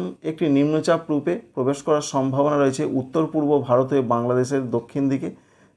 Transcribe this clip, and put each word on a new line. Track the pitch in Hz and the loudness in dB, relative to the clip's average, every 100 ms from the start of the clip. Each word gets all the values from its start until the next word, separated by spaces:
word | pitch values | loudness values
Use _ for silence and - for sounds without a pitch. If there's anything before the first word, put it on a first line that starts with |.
| 180 - | -6 -8
একটি | 160 160 165 | -8 -2 2
নিম্নচাপ | 139 147 156 156 165 160 | 4 2 2 2 0 0
রূপে | 147 175 175 - | -2 -2 -4 -6
প্রবেশ | - 131 143 | -4 -2 -2
করার | - 151 147 | 0 -2 0
সম্ভাবনা | 139 135 135 143 147 | -2 0 0 2 2
রয়েছে | 135 131 151 | 2 0 -2
উত্তর | 135 127 165 156 | -4 -2 -2 0
পূর্ব | 156 147 147 | 0 2 2
ভারত | 127 123 131 | 4 2 2
হয়ে | 139 117 | 0 0
বাংলাদেশের | 120 120 127 123 139 123 | 0 2 0 0 -2 -2
দক্ষিণ | 117 - 143 139 | -4 -4 -2 0
দিকে, | 135 165 - _ _ _ | -2 -4 -12 _ _ _